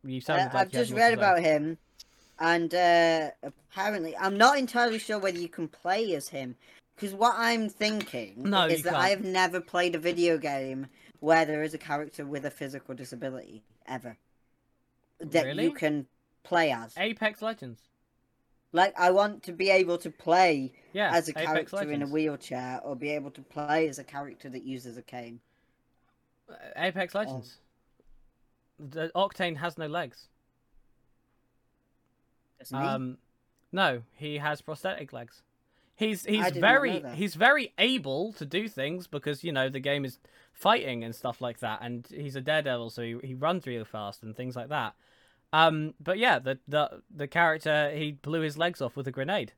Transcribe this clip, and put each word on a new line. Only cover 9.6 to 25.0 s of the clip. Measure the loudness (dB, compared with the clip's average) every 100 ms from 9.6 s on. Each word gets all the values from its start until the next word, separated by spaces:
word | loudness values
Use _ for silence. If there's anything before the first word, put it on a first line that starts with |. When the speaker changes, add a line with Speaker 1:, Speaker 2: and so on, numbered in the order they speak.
Speaker 2:
played | -2 0 2
a | 2
video | 0 2 2 2
game | 0 -4 -4 -8 -10 _ -20 _
where | 4 4
there | 4 0
is | -2
a | -6
character | -4 -4 -4 -10
with | -8 -6 -8
a |
physical | -8 -12 -10 -12
disability, | -14 -12 -10 -10 -10 -14 -20 _ _
ever. | -12 -10 -10 -18 _ _ _ _ _ _ _ _ _ _
That | 0 0 2
you | 0
Speaker 1:
Really? | 0
Speaker 2:
can | 2 0 0 -6 _ _ _
play | 0 2 2
as. | 0 -6 -4
Speaker 1:
Apex | -4 -2 -4 -2
Legends. | -8 -8 -14 -16 _ _ _ _ _ _ _ _ _
Speaker 2:
Like, | 2 2 6
I | 6
want | 6 4 -2
to | -12
be | 0 4
able | 6 4 0
to | -4
play | -8 4 6 6 4 -2 _ _
Speaker 1:
Yeah, | -2 2
Speaker 2:
as | 2 0
a |
Speaker 1:
Apex | -4 0 0 -2
Speaker 2:
character | -6
in | -4
a | -4 -2
Speaker 1:
Legends. |
Speaker 2:
wheelchair, | 0 -2 -4 -8 -6 -6 -8
or | -8 -8
be | -4
able | -4 -6
to | -16
play | -12 -8 0 2 2
as | -2
a |
character | -12 -12 -12 -14 -14
that | -12
uses | -10 -10 -12
a | -16